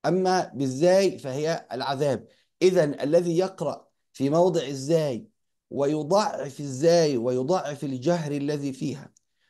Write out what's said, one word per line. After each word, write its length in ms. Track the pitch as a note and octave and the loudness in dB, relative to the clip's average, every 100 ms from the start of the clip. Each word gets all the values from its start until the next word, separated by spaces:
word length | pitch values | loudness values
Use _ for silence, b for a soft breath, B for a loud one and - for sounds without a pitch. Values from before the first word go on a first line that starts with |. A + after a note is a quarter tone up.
| D3 | -2
أما 440 | F#3 F#3 F#3 - | 0 2 0 -2
بالزاي 640 | A#2 C3+ C3 F3 F#3 F#3+ A#2 | -4 -4 2 4 4 4 -2
فهي 480 | C3+ C3+ D#3 E3 - | -8 -4 -4 -4 -6
العذاب. 540 | A#2+ B2+ C3+ D3 A2+ - b b _ | -8 -6 -2 0 -2 -6 b b _
إذن 380 | F#3 F#3 D3+ C3+ | 4 4 2 0
الذي 380 | C3+ E3+ F3 E3 | 2 2 2 0
يقرأ 500 | F#3 - D3 - _ _ _ | -2 -4 -6 -6 _ _ _
في 180 | - C#3 | -4 0
موضع 320 | D#3+ F#3 E3 | 4 4 2
الزاي 640 | C3+ C#3 C3+ E3 D3+ A2+ - _ _ _ _ | -4 -6 0 0 0 -4 -10 _ _ _ _
ويضعف 880 | C3 C#3+ D3+ D3 G3 G3+ - D3+ C#3+ | -2 0 0 0 0 0 -4 -10 -10
الزاي 560 | C#3+ B2+ E3 E3+ D#3 B2+ | -10 0 4 4 4 2
ويضعف 680 | A#2+ B2+ C3 F#3 C#3+ C#3+ | 0 0 0 -2 -2 -8
الجهر 480 | C#3+ C3 C3+ F3 D3 | -8 -4 -2 -2 -2
الذي 400 | C#3+ C#3+ D3 C#3 | -4 -4 -4 -6
فيها 380 | C3 D3 C#3 - _ _ _ _ | -6 -8 -8 -14 _ _ _ _